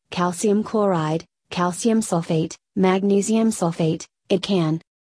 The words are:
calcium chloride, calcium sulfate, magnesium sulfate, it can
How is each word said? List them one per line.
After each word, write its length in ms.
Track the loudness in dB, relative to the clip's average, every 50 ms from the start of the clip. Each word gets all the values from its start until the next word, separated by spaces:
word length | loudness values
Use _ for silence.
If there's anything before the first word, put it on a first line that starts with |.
| _ -10
calcium 540 | -4 -2 -2 -2 -2 0 0 2 2 2 0
chloride, 600 | -2 -2 0 0 2 0 0 0 -2 -2 -4 -6 _ _ _ _ -10
calcium 500 | -4 -2 -2 -2 -2 -2 0 0 2 0
sulfate, 540 | 0 0 -2 -2 0 0 0 -2 -2 -2 -6 -14 _ _ -2
magnesium 760 | 2 2 2 2 2 2 2 2 2 2 2 2 2 2 0
sulfate, 580 | 0 0 -2 -2 0 0 -2 -2 -2 -4 -6 -14 _ _ _ -2
it 120 | -2 -2
can 400 | 0 0 0 0 0 0 -2 -4 -6 _ _ _ _ _ _